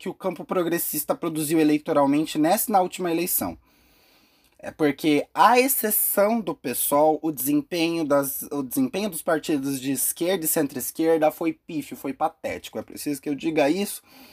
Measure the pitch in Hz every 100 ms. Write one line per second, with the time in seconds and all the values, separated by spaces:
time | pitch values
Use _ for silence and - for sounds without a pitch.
0 | 190 - 190 - 175 185 160 170 - 151
1 | - 160 170 156 151 165 151 151 175 147
2 | 139 147 156 160 156 214 - 202 180 -
3 | 180 165 180 - 92 - _ _ _ _
4 | _ _ _ _ _ _ - - 151 139
5 | 160 147 - 147 202 247 262 - 214 -
6 | - - 202 233 170 - 135 120 - 147
7 | 156 151 160 147 131 147 139 170 165 165
8 | 147 143 135 - - 143 131 139 127 190
9 | 214 160 - 160 - 147 135 135 131 131
10 | - - 170 190 156 170 143 127 - -
11 | 165 165 151 - 165 156 - 160 - 127
12 | 139 131 160 - 101 87 - 110 - -
13 | 147 139 151 135 160 156 143 185 202 -
14 | - - -